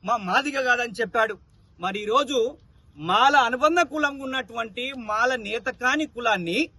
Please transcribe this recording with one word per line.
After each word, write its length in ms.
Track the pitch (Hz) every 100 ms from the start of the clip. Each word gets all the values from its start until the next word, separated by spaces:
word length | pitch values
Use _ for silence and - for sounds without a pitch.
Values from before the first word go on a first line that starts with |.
మా 120 | 185 233 185
మాదిగ 320 | 214 277 277 254
కాదని 260 | 247 240 196
చెప్పాడు. 340 | 220 233 220 196 _ _ _ _
మరి 180 | 180 196
ఈరోజు 340 | 208 247 269 269 233 285 - _ _ 143 160
మాల 280 | 202 262 285 233
అనుబంధ 320 | 247 302 339 320
కులంగా 320 | 302 294 277 269
ఉన్నటువంటి 560 | 262 254 233 226 202 254 269 220
మాల 220 | 214 247 254 202
నేత 220 | 226 226 -
కాని 240 | 247 285 302
కులాన్ని 540 | 233 233 202 170 202 330